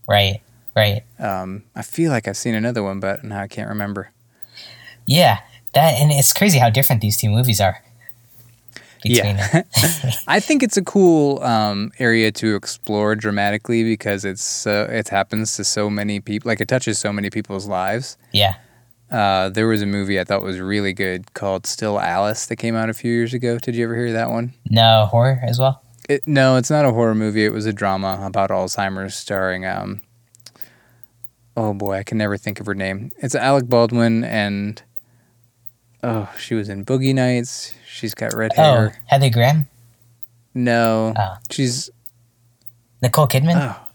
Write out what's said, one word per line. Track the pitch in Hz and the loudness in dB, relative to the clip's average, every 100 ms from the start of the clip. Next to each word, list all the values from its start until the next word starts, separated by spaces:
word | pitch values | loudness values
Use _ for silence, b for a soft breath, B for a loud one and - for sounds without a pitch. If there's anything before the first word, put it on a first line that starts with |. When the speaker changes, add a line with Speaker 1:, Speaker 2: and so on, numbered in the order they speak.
| - | 2
Speaker 1:
Right, | 101 98 98 _ _ - - | 2 2 0 _ _ -4 2
right. | 107 101 - _ | 2 2 -6 _
Speaker 2:
Um, | 110 95 95 98 - - | -6 -4 -6 -10 -14 -14
I | |
feel | 110 - 165 | -12 -2 0
like | 127 107 | 0 -2
I've | 101 | -6
seen | 123 | -4
another | 110 113 117 | -2 -2 -2
one, | 98 98 | -4 -4
but | 95 101 | -4 -6
now | 107 101 | -8 -10
I | 101 | -10
can't | - 107 | -10 -8
remember. | 107 101 101 95 _ _ B B B B B B B - | -6 -6 -6 -10 _ _ B B B B B B B 0
Speaker 1:
Yeah, | 151 156 98 b b - | 6 6 4 b b -2
that, | 131 156 123 | 4 4 4
and | 147 | 2
it's | 143 135 | 4 2
crazy | - 208 151 | 4 4 6
how | 120 | 4
different | 113 139 117 | 4 2 2
these | 104 104 | 0 0
two | 104 | 2
movies | 107 123 98 | 2 2 2
are | 98 90 _ _ - - _ - - _ _ - B B | 0 -2 _ _ -20 -20 _ -20 -20 _ _ -20 B B
between | 107 120 104 98 | 0 2 2 0
Speaker 2:
Yeah. | 98 | 2
Speaker 1:
them. | 165 - | 0 0
<laughs> | - 165 165 131 117 | 0 0 0 -4 -6
Speaker 2:
<laughs> | - | 0
I | 175 | 0
think | - 302 | 2 0
it's | 254 - | 2 0
a | |
cool, | 180 202 185 160 143 135 | 0 4 6 6 4 0
um, | 131 113 107 101 107 - | 0 0 0 -2 -6 -2
area | 123 113 110 | 2 4 2
to | 107 110 101 | 0 -2 -2
explore | - - - 104 104 107 | -6 -14 -4 0 0 0
dramatically | 107 101 101 104 - 117 | -2 -2 -2 -2 -2 0
because | 113 110 104 98 101 | 0 -2 -4 -4 -6
it's, | 95 - - - | -8 -8 -6 -2
uh, | 104 104 | -2 -2
it | 117 107 | -4 -2
happens | 101 98 107 110 - | -2 -2 -4 -4 -4
to | |
so | 98 - 104 | -4 -2 -2
many | 104 104 104 | -2 -4 -6
peop-, | - 107 117 | -6 -6 -4
like, | 113 | -4
it | 107 | 0
touches | 127 - 101 | -2 -2 -4
so | 107 | -4
many | 101 101 | -4 -4
people's | 110 104 98 98 | -6 -6 -8 -6
lives. | 92 95 110 131 - _ | -4 -4 -4 -8 -16 _
Speaker 1:
Yeah. | 101 98 98 b b b _ _ | -2 -2 -2 b b b _ _
Speaker 2:
Uh, | 123 101 95 95 | -2 0 0 0
there | 98 113 | -2 0
was | 110 | 0
a | 101 | -2
movie | 101 98 95 | -4 -2 -2
I | |
thought | 87 98 | -2 -4
was | 98 92 | -4 -8
really | 92 104 98 | -4 -4 -4
good | 92 95 92 90 - | -4 -4 -6 -10 -8
called | 101 95 - | -6 -4 -6
Still | - 107 101 | -6 -4 -2
Alice | 90 87 104 107 - | -2 -2 -2 -4 -8
that | 113 | -6
came | 117 113 | -4 -2
out | 113 | -4
a | |
few | 110 120 | -4 -2
years | 117 117 123 | -2 -2 -4
ago. | 120 117 | -4 -4
Did | - 117 | -4 -4
you | |
ever | 117 117 | -4 -4
hear | 120 | -4
that | 113 117 | -2 -2
one? | 117 120 - - | -4 -6 -10 0
Speaker 1:
No, | 110 113 113 107 | 6 8 8 6
horror | 117 127 131 | 4 4 2
as | 123 123 | 0 2
well? | 131 139 _ - - | 2 0 _ -20 -2
Speaker 2:
It, | 139 - | -2 2
no, | 143 131 131 | 4 6 4
it's | 120 | 2
not | 151 143 | 2 4
a | |
horror | 117 117 | 4 2
movie. | 110 110 107 107 | 2 0 2 0
It | |
was | 110 107 | 0 -4
a | |
drama | 101 101 95 98 95 | -2 -2 -2 -4 -4
about | 98 101 98 | -4 -2 0
Alzheimer's | 98 92 - 98 95 95 | 0 -2 -2 -4 -4 -8
starring, | - - 98 92 92 | -10 -6 -4 -2 -4
um, | 92 95 98 101 _ _ _ _ - B B B B B B B _ _ _ - | -6 -6 -8 -10 _ _ _ _ -20 B B B B B B B _ _ _ -6
oh | 110 98 | -4 -4
boy, | 98 98 | -4 -6
I | |
can | 101 113 | -4 -4
never | 107 101 | -2 -4
think | - 101 | -8 -10
of | 104 | -8
her | |
name. | 98 95 95 127 - | -6 -4 -6 -10 -10
It's | 135 131 | -6 -2
Alec | 123 139 123 | 2 2 4
Baldwin | 120 117 120 117 113 | 4 4 4 2 2
and, | 120 110 101 101 101 107 _ - B B B B _ _ - _ _ _ | 0 -2 -2 -2 -6 -10 _ -20 B B B B _ _ -20 _ _ _
oh, | 123 110 98 - | -4 -4 -6 -12
she | - 113 | -6 -6
was | 101 | -4
in | 98 | -10
Boogie | 98 131 131 | -2 0 2
Nights. | 135 127 123 120 - - - - | 2 2 0 -4 -10 -14 -18 -20
She's | - 113 - | -10 -10 -6
got | 113 | -6
red | 113 110 - | -4 -2 4
Speaker 1:
Oh, | |
Speaker 2:
hair. | 156 123 107 - - | 6 6 2 -2 0
Speaker 1:
Heather | 139 135 | 2 4
Graham? | 117 120 156 143 _ _ _ _ _ _ _ _ 127 | 4 4 2 0 _ _ _ _ _ _ _ _ -2
Speaker 2:
No. | 123 117 113 113 110 113 | 2 4 4 2 0 -2
Speaker 1:
Oh. | 98 92 - | -4 -6 -12
Speaker 2:
She's | - 127 120 - _ _ _ _ _ _ _ - _ _ _ | -4 -2 -2 -10 _ _ _ _ _ _ _ -20 _ _ _
Speaker 1:
Nicole | 123 135 147 | 0 4 4
Kidman? | 135 160 170 | 2 2 2
Speaker 2:
Oh. | 135 104 - | 0 -8 -18